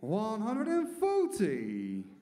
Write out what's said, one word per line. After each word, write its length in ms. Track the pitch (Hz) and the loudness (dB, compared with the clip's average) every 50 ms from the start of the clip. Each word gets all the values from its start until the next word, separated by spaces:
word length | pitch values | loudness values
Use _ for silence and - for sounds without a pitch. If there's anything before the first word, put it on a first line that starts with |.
One 400 | - 123 156 196 214 220 220 220 | -2 0 0 0 0 0 -2 -2
hundred 280 | 208 226 254 269 294 320 | -2 0 0 0 0 2
and 200 | 339 339 330 302 | 2 2 2 0
forty. 1160 | - - - 392 392 403 370 330 - - 208 165 139 123 113 104 104 101 101 98 98 95 95 92 - - | -2 0 0 2 4 4 2 2 2 2 2 2 2 0 -2 -2 -4 -4 -4 -2 -4 -4 -6 -8 -12 -20